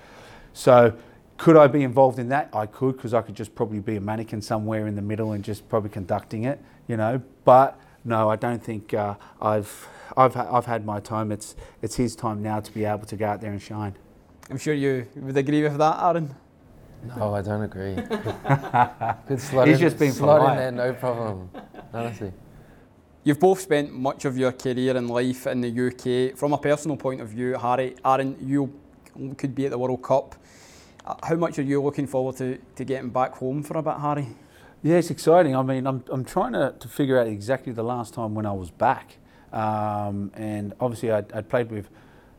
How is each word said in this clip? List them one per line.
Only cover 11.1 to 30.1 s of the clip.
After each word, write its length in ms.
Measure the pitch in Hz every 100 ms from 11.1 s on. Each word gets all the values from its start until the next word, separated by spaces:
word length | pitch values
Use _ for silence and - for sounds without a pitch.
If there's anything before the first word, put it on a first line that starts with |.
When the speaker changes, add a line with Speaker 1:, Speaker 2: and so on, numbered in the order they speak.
| 110 110
Speaker 1:
It's, 240 | 104 - - - -
it's 140 | 110 -
his 200 | 120 -
time 260 | 117 104
now 200 | 107 107
to 100 | 110
be 140 | 110 104
able 200 | 104 104
to 100 | 98
go 100 | 107
out 140 | 101
there 100 | 104
and 100 | 101
shine. 340 | - 107 104 95 - - - - -
Speaker 2:
I'm 80 | 131
sure 160 | 156
you 340 | 147 139 131 117 -
would 200 | 135 139
agree 260 | 139 151
with 160 | 151 143
that, 240 | 156 -
Aaron. 320 | 180 170 147 131 _ _ - - - - 117 -
Speaker 3:
No, 180 | 107 101
I 60 |
don't 220 | 95 104
agree. 320 | 101 95 95 95
Speaker 1:
<laughs> 1300 | - 107 110 - - 139 - 123 120 - 113 110 -
Speaker 3:
Could 140 | 135
slot 260 | - 131 127
Speaker 1:
He's 100 | 151
Speaker 3:
in, 40 |
Speaker 1:
just 180 | 165 147
being 120 | 147
Speaker 3:
slot 260 | 123 143 151
in 40 |
Speaker 1:
polite. 160 | 135 127
Speaker 3:
there, 140 | 131
no 220 | 123 127
problem. 560 | 123 127 117 110 95 92 - - - -
Honestly. 380 | 113 117 104 101 - - - - - - _ _ _
Speaker 2:
You've 160 | 151 143
both 200 | 185 185
spent 320 | - 147 147
much 340 | 123 131 - 143
of 120 | 127
your 140 | 127
career 440 | 127 131 123 127 127
and 140 | 120
life 380 | 120 127 127 135
in 140 | 123
the 80 | 120
U 220 | 117 123
K. 400 | 123 127 123 127
From 220 | - 147
a 40 | 143
personal 380 | 147 147 160 139
point 260 | 131 131
of 80 | 117
view, 260 | 110 123 127
Harry, 380 | 120 127 127 - 131
Aaron, 320 | 135 135 -
you 320 | 131 143 135 - - - - - 135 135
could 160 | 139
be 120 | 123 135
at 60 |
the 60 | 120
World 240 | 127 127
Cup. 320 | -